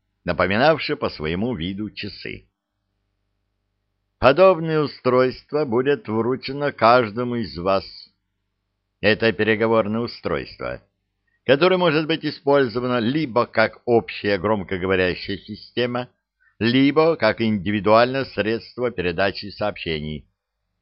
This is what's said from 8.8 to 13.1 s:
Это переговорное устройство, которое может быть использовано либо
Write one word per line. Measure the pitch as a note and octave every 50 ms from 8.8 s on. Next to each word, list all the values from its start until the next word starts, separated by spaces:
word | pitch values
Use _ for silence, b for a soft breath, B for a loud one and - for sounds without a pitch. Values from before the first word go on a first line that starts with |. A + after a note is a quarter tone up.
| _ _ _ _
Это | - G#2 G#2+ G#2 A2+ A2+
переговорное | G#2 - G#2+ G#2+ A2 G#2 A2+ A2+ A2+ A2+ G2+ G#2 G#2+ A2+
устройство, | A#2+ A2 - - - F2+ E2 C#2 B1 - - - B1+ B1 B1 - _ _ _ _ _ _ _ _ _ _ _ _ _
которое | - C3+ C#3+ E3+ F#3 F#3
может | F3+ F3+ E3+ D3 D#3+ D#3+
быть | D3 D#3+ D3+ D3+
использовано | D3+ C#3+ - - C#3 C#3 C#3+ C3+ A#2 G2+ B2 B2 B2+ B2 A#2+
либо | G#2+ A#2